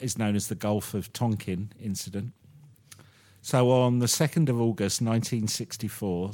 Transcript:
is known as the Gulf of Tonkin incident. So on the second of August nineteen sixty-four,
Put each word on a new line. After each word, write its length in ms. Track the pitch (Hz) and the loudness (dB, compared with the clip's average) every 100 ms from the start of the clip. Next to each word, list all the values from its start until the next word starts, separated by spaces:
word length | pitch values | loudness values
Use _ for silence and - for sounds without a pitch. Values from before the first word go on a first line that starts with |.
is 160 | 127 - | -6 -2
known 180 | 107 | 0
as 140 | 104 - | 0 -2
the 60 | |
Gulf 400 | 95 104 104 - | -4 0 0 -2
of 180 | 104 - | -6 -6
Tonkin 600 | - 120 104 - 92 104 - | -2 0 0 -4 -6 -6 -8
incident. 540 | 110 95 - 98 120 - - - - _ - - - _ _ _ | -6 -6 -6 -8 -8 -10 -20 -20 -20 _ -20 -20 -20 _ _ _
So 280 | - 131 123 | 0 4 6
on 280 | 127 123 123 | 6 6 4
the 80 | 120 | 2
second 400 | - 156 170 143 | 2 2 2 2
of 120 | 120 | 2
August 400 | 117 107 101 - | 2 2 0 0
nineteen 460 | 113 113 110 120 107 | 0 0 0 -2 -2
sixty-four, 880 | - 117 - 107 - 104 87 95 | -4 -6 -8 -8 -4 -2 -2 -4